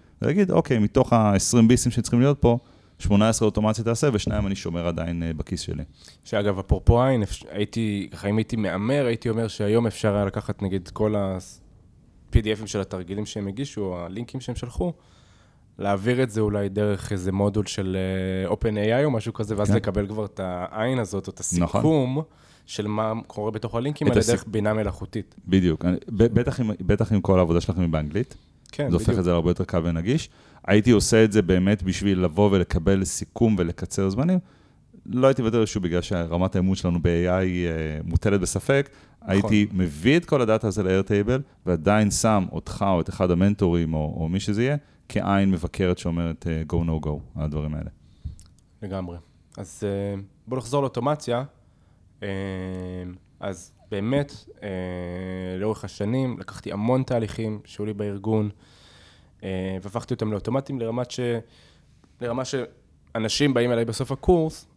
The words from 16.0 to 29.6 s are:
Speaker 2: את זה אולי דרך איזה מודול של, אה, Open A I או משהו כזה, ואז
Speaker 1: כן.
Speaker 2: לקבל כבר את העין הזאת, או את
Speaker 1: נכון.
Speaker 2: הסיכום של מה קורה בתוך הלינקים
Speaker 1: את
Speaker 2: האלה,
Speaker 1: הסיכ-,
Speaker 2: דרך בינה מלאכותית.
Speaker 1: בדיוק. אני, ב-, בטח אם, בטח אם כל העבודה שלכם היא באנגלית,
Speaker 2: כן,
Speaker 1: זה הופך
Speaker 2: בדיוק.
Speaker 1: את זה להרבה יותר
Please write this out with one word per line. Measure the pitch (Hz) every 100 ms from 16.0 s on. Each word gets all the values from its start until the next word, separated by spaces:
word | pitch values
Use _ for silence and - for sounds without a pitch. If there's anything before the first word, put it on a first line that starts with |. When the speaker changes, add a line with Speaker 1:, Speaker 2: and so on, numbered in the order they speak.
| 104 123
Speaker 2:
את | 127
זה | 107
אולי | 107 104 101
דרך | 98 104 98 -
איזה | 101 90
מודול | 95 101 101 98
של, | - 95 95 95 95 95 95 92
אה, |
Open | - 117 104
A | 107 120
I | 151
או |
משהו | 120 113
כזה, | - 107 104
ואז | 104
Speaker 1:
כן. | 107
Speaker 2:
לקבל | 104 98 101
כבר | 107 104
את | -
העין | 92 90 90 110 127 131
הזאת, | 104 98 92
או |
את | - - 87
Speaker 1:
נכון. | 85 -
Speaker 2:
הסיכום | 156 156 127 135 156 _ - _ -
של | - 104
מה | 107 110 110 -
קורה | - 107
בתוך | 107 113 117
הלינקים | 131 147 -
Speaker 1:
את |
Speaker 2:
האלה, | 120
Speaker 1:
הסיכ-, | 113
Speaker 2:
דרך | 117 -
בינה | 110 104
מלאכותית. | 110 101 90 95 110 95 - -
Speaker 1:
בדיוק. | 95 87 78 87
אני, | 90 -
ב-, | 104 117 113
בטח | 123 131
אם, | 113 104
בטח | 90 104 104
אם | 107
כל | 90 92
העבודה | 87 85
שלכם | - 87
היא | 85
באנגלית, | 80 76 90 131 - _ _ _
Speaker 2:
כן, | - 143
Speaker 1:
זה | 87
הופך | -
Speaker 2:
בדיוק. | 107
Speaker 1:
את |
זה | 90
להרבה | 87 85
יותר | 87